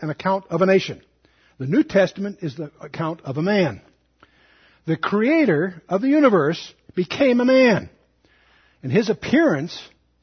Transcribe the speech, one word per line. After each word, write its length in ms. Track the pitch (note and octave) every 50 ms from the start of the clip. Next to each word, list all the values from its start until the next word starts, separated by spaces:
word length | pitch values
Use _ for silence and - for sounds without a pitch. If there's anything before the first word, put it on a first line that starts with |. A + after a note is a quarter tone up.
an 80 | - D3+
account 360 | D3+ - - F#3+ G3 G3 F#3 -
of 140 | E3+ E3 F#3+
a 20 |
nation. 360 | F#3+ F#3+ F#3+ - - C3 - _ _ _ _ _ _ _ _ _ _ _ -
The 80 | C3 C3+
New 160 | F3 C#4 -
Testament 560 | - - G3 F#3 - - - G3 G3+ G3 -
is 140 | F3+ D3+ A#2+
the 160 | D#3 D#3+ D3 - -
account 400 | - - - - E3 D#3 E3 E3
of 160 | - - B2+ D3
a 60 | E3
man. 380 | F#3+ G#3 G3+ F3+ C#3 G#2 F2 - _ _ _ _ _ _ _ _ _ _ _ _ _ _ _ _ _ _ _ -
The 120 | D#3 D#3+ D#3
creator 840 | - - G3+ G#3 A3 C4 D#4+ E4 D4+ A3+ D#3+ C#3+ E3+ F#3+ F3+ D#3+ - -
of 120 | F3 G3
the 80 | A#3 C4+
universe 640 | C#4+ D#4 D4 B3+ G#3 F3 C#3 D3 E3+ - - - - _ _ - -
became 440 | - F#3 - - - C#4+ C4 A#3+ A#3+
a 60 | B3
man. 440 | B3+ C4 C4 C4 A#3+ G3+ C#3+ - - _ _ _ _ _ _ _ _ _ _ _ _ _ _ _ _ _ _
And 100 | - B2+
his 180 | B2 G3+ A#3 G3
appearance 680 | G3 - - - A3+ D4+ E4+ C#4+ F3 C3+ C#3+ F3+ - - - - _ _ _ _ _ _